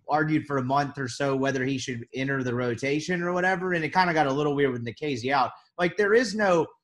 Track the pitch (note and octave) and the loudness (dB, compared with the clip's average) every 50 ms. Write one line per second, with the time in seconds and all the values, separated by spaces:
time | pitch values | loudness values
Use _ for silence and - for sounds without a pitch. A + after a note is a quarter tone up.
0 | _ - C#3+ D3+ D#3 D#3 D#3 D3 - - C#3+ C3+ B2 B2+ C#3 C#3+ C#3+ C3+ - C#3+ | _ -2 0 2 2 2 2 0 0 0 -2 -2 0 0 0 0 0 -2 -4 -6
1 | C3+ A#2+ - - C#3+ C#3 C3+ C3+ C3 C3+ C3+ C3 B2+ C3+ C#3 B2+ - - B2 A#2 | -6 -6 -4 -2 0 0 0 0 0 0 0 0 -2 -2 -2 -4 -4 -6 -8 -8
2 | A#2+ - - B2+ C3+ C#3 C#3 C3+ B2+ B2 A#2 B2 B2+ B2 A#2+ A2 C3+ C3+ C#3+ D#3 | -10 -10 -6 -6 -4 -2 -2 -2 -2 -2 -2 0 0 -2 -2 -2 -2 -2 -2 -2
3 | D3+ - F3+ F3 F3 F3 F3+ F3+ F3+ F#3 F#3+ F3+ F#3 F#3 F3+ E3+ D#3 D3+ D3+ F#3 | -2 -2 -4 -2 -2 -2 -2 0 0 0 0 0 -2 -2 -2 -2 -2 0 2 2
4 | F#3 F3 E3 D#3 D3+ C3+ C3+ C#3+ D3 D3+ C#3+ C#3 C#3+ C3+ B2 A#2+ A#2 A#2 - - | 2 4 4 2 2 2 2 0 0 0 2 2 2 0 0 -2 -6 -8 -8 -6
5 | D3+ D3+ C#3 A#2 A2+ C3 C#3 C#3 B2+ - - - _ _ _ - F3 F3+ F3 - | -4 -4 -4 -2 -2 0 0 2 0 0 -4 -10 _ _ _ -2 -2 -2 0 0
6 | G#3 G3+ G#3 A#3+ C4 G3+ F#3+ G#3+ G#3+ F#3+ F3 E3 D3 - - _ | 2 4 4 4 4 2 0 0 2 4 4 4 2 0 -6 _